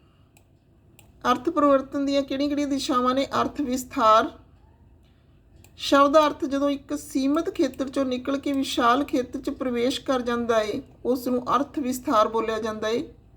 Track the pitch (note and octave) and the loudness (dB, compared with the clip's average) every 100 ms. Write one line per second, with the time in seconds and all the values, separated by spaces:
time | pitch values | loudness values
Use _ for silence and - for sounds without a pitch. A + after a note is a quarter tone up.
0 | _ _ _ _ _ _ _ _ _ _ | _ _ _ _ _ _ _ _ _ _
1 | _ _ B3 B3 E4 E4 D4 C#4 C4+ C#4+ | _ _ 0 0 0 2 4 4 2 -4
2 | C#4 C#4 C#4 C4+ C#4+ C#4+ C#4+ C#4 C4 B3+ | 0 0 -2 -2 -2 0 -2 -2 0 2
3 | B3+ C4+ C4+ A3+ A#3+ - B3+ B3+ B3+ C#4 | 2 2 0 -2 -2 -2 -4 -4 -4 2
4 | A3 A3 D4 - - _ _ _ _ - | 6 6 4 -8 -20 _ _ _ _ -20
5 | _ _ _ _ _ - - - - C#4 | _ _ _ _ _ -20 -20 -12 2 4
6 | C#4+ D#4 D4 D4 D4 C#4 C#4+ C#4 - D4 | 6 6 4 0 -4 -2 -2 -2 -6 -10
7 | - C#4+ C4+ D4+ E4+ - C4+ - C4+ C#4 | -6 -2 0 0 -2 -2 -2 -2 -4 -2
8 | C4 B3+ B3+ C#4 C#4 C#4 C4 - A#3+ B3 | -2 -4 -4 -4 -2 -2 -2 0 2 2
9 | C#4+ C#4+ B3 C4 C#4 C4+ B3+ A#3+ A#3+ - | 0 -2 -2 -6 -8 -6 -4 0 -2 -2
10 | - C4 A#3+ A#3+ A#3 A3 G#3+ - - - | -2 -2 -2 -4 0 0 0 -6 -10 -8
11 | A3+ C4 B3+ B3 B3 B3+ C#4+ - B3 B3+ | -4 -2 -2 -4 0 -2 -2 -4 -4 -4
12 | - A3+ G#3+ A3+ A3 A3 A3 A3 G#3+ A#3+ | 0 2 2 0 -2 -4 -4 -4 -4 -4
13 | E4 - - | -6 -16 -20